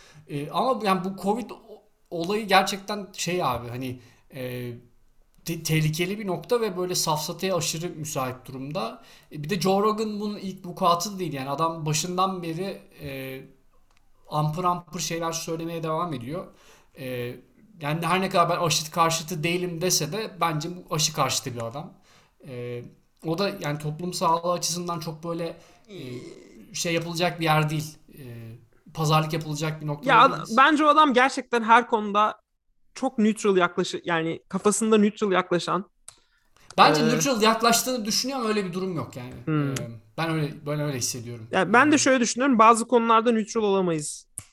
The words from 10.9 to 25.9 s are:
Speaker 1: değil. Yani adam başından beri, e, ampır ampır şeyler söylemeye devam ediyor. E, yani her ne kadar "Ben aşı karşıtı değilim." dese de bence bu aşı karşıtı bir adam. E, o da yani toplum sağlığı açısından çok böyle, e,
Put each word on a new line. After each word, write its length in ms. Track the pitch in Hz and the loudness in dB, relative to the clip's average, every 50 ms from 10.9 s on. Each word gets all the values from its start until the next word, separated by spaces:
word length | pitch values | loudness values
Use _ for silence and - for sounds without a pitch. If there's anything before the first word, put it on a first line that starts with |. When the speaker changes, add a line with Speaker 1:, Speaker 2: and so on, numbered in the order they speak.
| 175 170 190 214 202 185 | 2 2 0 -4 -6 -6
Speaker 1:
değil. 140 | 180 151 139 | -6 -6 -6
Yani 160 | 135 131 139 | -6 -6 -4
adam 360 | 139 143 165 165 165 165 151 | -2 -2 -2 -2 -2 -4 -4
başından 580 | 156 147 - - 180 180 180 175 185 190 180 170 | -2 -2 -2 -2 -2 0 0 0 0 -2 -4 -6
beri, 380 | 165 160 170 190 196 - - - - - - | -6 -6 -6 -6 -6 -8 -10 -14 -20 -20 -16
e, 400 | 143 143 135 135 135 135 131 135 131 - _ _ _ _ _ _ _ _ _ _ _ _ _ _ _ - | -12 -12 -10 -10 -10 -10 -12 -12 -14 -18 _ _ _ _ _ _ _ _ _ _ _ _ _ _ _ -6
ampır 340 | 156 151 151 151 151 180 180 | -2 0 0 0 0 0 0
ampır 360 | 175 175 175 - - - 175 | 0 0 0 -4 -8 -8 -6
şeyler 320 | 156 - 170 165 165 165 | -6 -4 -4 -2 -2 -4
söylemeye 520 | 160 - - 170 165 160 165 165 170 165 160 | -4 -4 -6 -6 -6 -6 -6 -6 -6 -6 -4
devam 300 | 160 156 160 175 170 147 | -2 -2 -2 -2 -4 -6
ediyor. 340 | 117 113 127 156 190 - - - _ _ - - - _ _ _ - | -6 -8 -8 -8 -8 -10 -12 -16 _ _ -20 -20 -20 _ _ _ -12
E, 60 | 135 127 127 123 120 123 127 123 - _ _ _ - - - - | -10 -8 -6 -6 -6 -8 -10 -12 -18 _ _ _ -20 -20 -16 -8
yani 240 | 147 143 156 170 165 | -4 -4 -2 -2 0
her 160 | 165 180 190 | 0 0 0
ne 80 | 190 185 | 0 2
kadar 200 | 190 180 165 156 | 2 2 4 4
"Ben 80 | 175 160 175 | 2 0 0
aşı 260 | 160 151 - - - | 0 0 -2 -2 -2
karşıtı 520 | - 175 165 165 160 - 165 - 180 151 151 | 0 2 2 2 2 0 -4 -6 -6 -4 -2
değilim." 380 | 170 175 175 175 175 165 160 | -2 0 -2 -2 -4 -4 -2
dese 300 | 180 185 175 - 156 151 | 0 0 0 0 0 -2
de 260 | 180 214 220 202 - 170 | -4 -6 -8 -8 -4 -2
bence 280 | 170 165 160 147 147 175 180 | -2 0 0 -2 -4 -6 -8
bu 200 | 180 - - 175 | -10 -8 -4 -2
aşı 180 | 151 - - - | 0 0 0 2
karşıtı 420 | 156 139 127 - - - - 117 | 0 0 0 0 -2 -4 -6 -8
bir 60 | 117 117 | -8 -8
adam. 260 | 113 113 143 180 196 - _ _ _ _ _ _ _ _ _ - | -8 -8 -10 -12 -12 -16 _ _ _ _ _ _ _ _ _ -18
E, 360 | 156 123 123 120 123 120 123 120 - - _ _ _ _ _ - | -14 -12 -10 -10 -8 -10 -10 -12 -14 -18 _ _ _ _ _ -4
o 120 | 160 165 | -4 -2
da 120 | 170 202 196 196 - | 0 0 -2 -2 -4
yani 180 | - 147 147 151 | -4 -4 -4 -4
toplum 340 | 156 151 151 - 180 180 175 | -4 -6 -6 -6 -6 -6 -2
sağlığı 380 | - 180 165 165 170 170 175 | 0 2 2 2 2 2 0
açısından 480 | 175 170 - - 165 175 175 175 170 160 | 0 0 -2 -2 -4 -4 -4 -6 -6 -6
çok 240 | 160 165 156 - 165 | -6 -8 -10 -8 -8
böyle, 340 | 170 170 170 170 165 - - - - - _ _ | -6 -6 -4 -6 -8 -8 -12 -18 -20 -20 _ _
e, 60 | 220 | -18